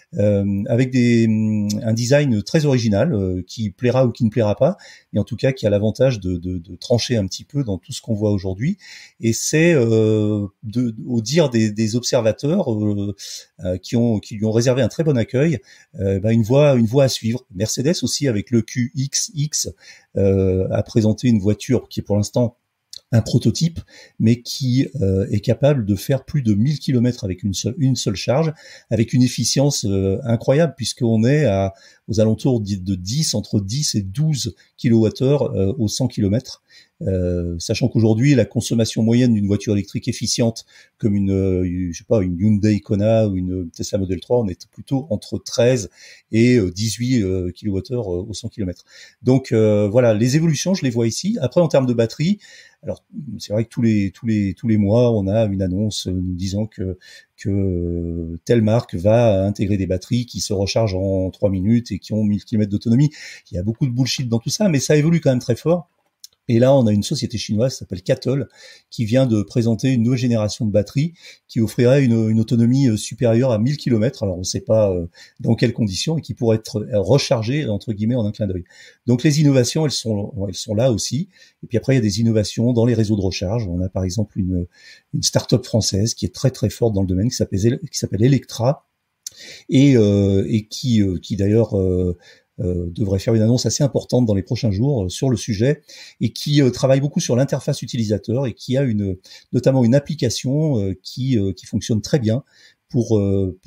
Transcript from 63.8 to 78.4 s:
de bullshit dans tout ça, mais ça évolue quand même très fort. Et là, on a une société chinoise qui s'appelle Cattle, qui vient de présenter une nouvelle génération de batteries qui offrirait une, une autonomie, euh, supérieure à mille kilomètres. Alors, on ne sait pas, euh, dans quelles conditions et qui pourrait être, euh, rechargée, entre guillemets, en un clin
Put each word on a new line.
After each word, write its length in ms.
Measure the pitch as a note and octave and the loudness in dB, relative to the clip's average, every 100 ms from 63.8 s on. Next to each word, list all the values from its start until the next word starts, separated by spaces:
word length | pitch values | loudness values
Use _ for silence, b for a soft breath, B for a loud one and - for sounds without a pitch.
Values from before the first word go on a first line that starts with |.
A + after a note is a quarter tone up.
| C3+ | -2
de 40 | |
bullshit 380 | A#2+ B2+ - B2 | 0 -2 -2 -2
dans 100 | A2+ | -2
tout 120 | D3 | -2
ça, 180 | - G#3 | -2 0
mais 100 | C#3 | 0
ça 160 | - D3+ | 2 2
évolue 240 | D3+ E3+ | 4 2
quand 120 | C#3 | 2
même 80 | B2 | 0
très 160 | - A2+ | 0 -2
fort. 320 | D3+ F3 - _ _ _ - _ - | 0 -2 -4 _ _ _ -20 _ 0
Et 120 | A#2 | 4
là, 140 | B2 | 6
on 120 | C#3 A2+ | 6 4
a 40 | |
une 120 | G#2 | 2
société 340 | - D3 A#2 G#2 | 0 -4 -6 -6
chinoise 360 | - G#2 - | -4 -2 -2
qui 40 | - | -4
s'appelle 240 | - F2+ | -10 -6
Cattle, 480 | - C3 - C3+ A2 B B B _ | -4 -2 -2 -4 -6 B B B _
qui 160 | - G#2+ | -6 0
vient 200 | B2+ C3 | 2 4
de 160 | G#2+ | 2
présenter 520 | G2+ B2+ A2+ A2 C3 | 0 0 0 0 2
une 80 | B2+ | 2
nouvelle 180 | A2+ B2+ | 2 0
génération 460 | B2 A2+ G#2+ - A2 | 0 0 -2 -2 0
de 60 | |
batteries 420 | G#2 G2+ C3+ E3 B B B _ | 0 0 -2 -2 B B B _
qui 140 | A#2+ | -2
offrirait 420 | A2 - A#2+ C#3+ | -2 2 4 4
une, 260 | B2+ A2+ A2 | 4 2 2
une 120 | A2 | 2
autonomie, 480 | A2+ A#2 A#2 C3+ C3+ | 2 2 4 4 4
euh, 80 | G#2+ | 2
supérieure 540 | - - A#2+ A2+ C3 | -4 -2 2 4 2
à 80 | G#2+ | 2
mille 180 | B2 D3 | 0 -2
kilomètres. 460 | - A2+ A#2 - | 0 2 0 -2
Alors, 120 | G2+ F2+ | -4 -4
on 40 | |
ne 40 | |
sait 160 | F#2 G2 | -6 -6
pas, 320 | - A2 G#2 | 0 2 2
euh, 140 | F2+ E2+ B B - | 0 -6 B B -6
dans 160 | - A2+ | -2 2
quelles 160 | A#2+ | 0
conditions 460 | B2 A2 F#2 - D#3+ | 0 -4 -2 -4 -4
et 40 | |
qui 120 | - | -6
pourrait 240 | A2 A2+ A2 | -2 0 0
être, 240 | - G#2+ | -2 -8
euh, 180 | G2+ G#2 | -4 -2
rechargée, 680 | F#2 D3 - A#2+ G#2+ D3+ B2+ | 2 2 2 -2 -2 -4 -4
entre 240 | G2+ - | -6 -6
guillemets, 220 | G2+ A2 B2+ | -4 -2 0
en 100 | G#2 | -2
un 60 | |
clin 160 | - | -4